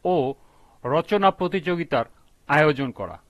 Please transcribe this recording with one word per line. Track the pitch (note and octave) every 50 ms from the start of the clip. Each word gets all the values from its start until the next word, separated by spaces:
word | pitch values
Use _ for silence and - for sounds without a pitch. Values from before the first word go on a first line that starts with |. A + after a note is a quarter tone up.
| _
ও | F3+ F3+ E3 C3 C3 C#3 _ - _ _ _ - _ _ _ -
রচনা | B2 C#3 D#3+ E3 - G#3 G3+ G3 F#3+
প্রতিযোগিতার | F#3 - F#3 F3 F#3+ F#3+ D3 F3+ F3 E3+ E3 - C#3+ A#2+ A2+ - - _ _ _ _ _ _
আয়োজন | - C#3 D3+ D#3 D3+ D3 C3 C#3 B2+
করা। | - - G2 F2 D#2 - _